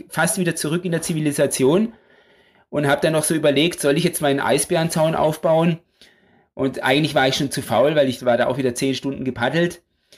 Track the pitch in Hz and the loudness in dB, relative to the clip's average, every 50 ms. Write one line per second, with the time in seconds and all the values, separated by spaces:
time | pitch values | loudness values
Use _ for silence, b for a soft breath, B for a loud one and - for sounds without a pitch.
0 | - - - 160 165 170 - 196 180 170 160 - - 151 156 175 180 180 165 160 | -16 -8 -4 -2 -2 0 0 -2 -2 -2 -2 -2 -4 -4 -2 -4 -2 -4 -4 -4
1 | - - 165 156 151 147 143 - 147 135 - - 131 135 160 196 220 233 B B | -4 -4 -4 -2 -2 -2 0 0 0 0 2 2 2 4 4 4 2 -2 B B
2 | B B B B B B B B B B B B B _ - 147 147 139 147 - | B B B B B B B B B B B B B _ -6 -2 0 0 0 2
3 | 180 160 160 156 - - 165 156 151 147 135 139 156 170 - - - 143 143 160 | 2 0 0 0 0 0 0 0 2 2 2 2 2 0 0 0 0 0 2 2
4 | 165 165 - - 156 143 143 143 - 110 127 147 - - 175 165 165 165 - 165 | 0 -2 -2 -2 0 0 0 0 0 0 0 0 0 0 0 0 0 0 0 0
5 | 156 160 165 147 151 156 156 - - 165 160 160 165 175 160 - _ b b b | 0 0 0 0 0 0 0 0 0 2 2 4 2 2 0 -2 _ b b b
6 | b b b b b b b b b b _ - 135 131 127 - - 123 139 151 | b b b b b b b b b b _ -4 -4 -4 -4 -2 0 0 2 2
7 | 156 139 143 151 131 135 131 - 151 131 - 147 120 - 117 107 127 151 156 151 | 0 0 2 2 2 2 2 0 -2 -4 -4 -6 -4 0 2 2 4 4 4 2
8 | 139 131 120 - 123 123 120 120 120 - 127 143 127 127 120 - 139 135 131 123 | 2 2 0 -2 0 0 0 2 0 0 -2 -2 -2 -2 -2 -2 -2 -2 -2 -2
9 | - 139 139 143 135 131 123 113 117 131 139 165 170 170 170 - _ _ b b | -4 -6 -6 -6 -6 -6 -4 -2 -2 0 0 0 0 0 -2 -8 _ _ b b
10 | b b b | b b b